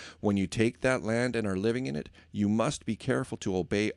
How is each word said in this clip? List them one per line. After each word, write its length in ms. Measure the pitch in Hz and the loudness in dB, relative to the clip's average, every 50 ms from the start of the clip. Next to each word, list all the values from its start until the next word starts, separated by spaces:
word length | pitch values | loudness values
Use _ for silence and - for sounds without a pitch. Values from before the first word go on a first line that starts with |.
| - - - - | -18 -18 -12 -4
When 180 | - 104 101 | 0 2 2
you 120 | 98 95 87 | 2 2 0
take 320 | - 117 110 117 - - | 0 0 0 0 0 0
that 240 | - 131 131 107 85 | 0 0 0 0 0
land 320 | 107 113 117 123 127 117 | -2 0 0 0 0 -2
and 100 | 117 107 | -2 -2
are 100 | 101 95 | -2 -2
living 300 | 92 101 113 117 127 131 | 0 0 0 0 0 -2
in 80 | 135 143 | -4 -6
it, 140 | - - - - - - - - | -6 -8 -10 -14 -20 -20 -8 -2
you 160 | 101 104 101 | 0 2 2
must 360 | 107 113 113 151 - - - | 4 2 2 0 -2 -4 -4
be 120 | - 110 | -6 -6
careful 420 | - - - 123 135 127 - - - | -4 -2 -2 0 0 -2 -4 -8 -6
to 180 | - 107 92 | -4 -2 0
obey 360 | 92 85 - 107 101 107 107 - | 0 0 0 0 0 0 0 -2